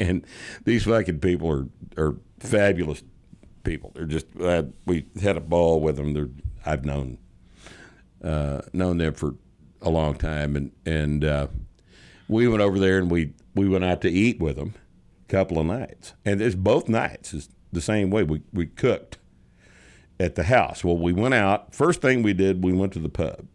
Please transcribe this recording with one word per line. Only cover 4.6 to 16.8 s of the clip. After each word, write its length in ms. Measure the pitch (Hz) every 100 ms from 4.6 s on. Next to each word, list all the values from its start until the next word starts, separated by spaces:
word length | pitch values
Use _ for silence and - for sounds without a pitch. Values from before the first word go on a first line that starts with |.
| 71 -
we 220 | - 87 - -
had 140 | 101 78
a 40 |
ball 400 | 76 87 85 80
with 160 | 78 69
them. 160 | 73
They're, 180 | 73 71 69 - - -
I've 180 | 76
known, 340 | 69 71 65 60 - _ - - - - - - _ -
uh, 400 | 82 76 73 69 -
known 260 | 90 92 87
them 160 | 80
for 220 | - 76 - _ _ - _
a 100 | 85
long 260 | 80 78 71
time, 400 | 80 76 73 71
and, 160 | 69 -
and, 400 | - 78 76 76
uh, 220 | 76 71 71 - - _ _ - - - -
we 220 | 110 120
went 140 | 110
over 160 | 101 95
there 200 | 95 95
and 120 | 90
we, 240 | 87 76 - _
we 140 | 98 98
went 160 | 92
out 160 | 90 90
to 100 | 90
eat 300 | 87 117 -
with 160 | 82 69
them 180 | 76 - _ _ _ _ -
a 20 |
couple 280 | 98 95 80
of 80 | 80
nights, 480 | 117 - - - -
and 180 | 104 101
it's 140 | 113 92
both 320 | 98 135